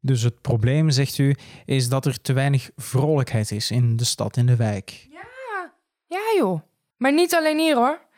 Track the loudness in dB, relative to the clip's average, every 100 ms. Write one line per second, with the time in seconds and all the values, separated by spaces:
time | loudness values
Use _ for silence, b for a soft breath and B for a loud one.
0 | 0 0 0 -2 -4 0 2 2 2 2
1 | -2 0 0 0 B B -4 -2 0 0
2 | -2 -4 -2 0 2 0 -2 -16 -4 -2
3 | 2 0 0 -2 -2 -4 -2 0 0 0
4 | -2 -2 -4 0 2 4 2 -2 -8 -18
5 | -20 -20 -20 -16 -10 -8 -10 _ _ _
6 | _ -6 0 2 2 -2 -8 _ _ _
7 | 0 2 2 2 2 0 2 2 2 0
8 | _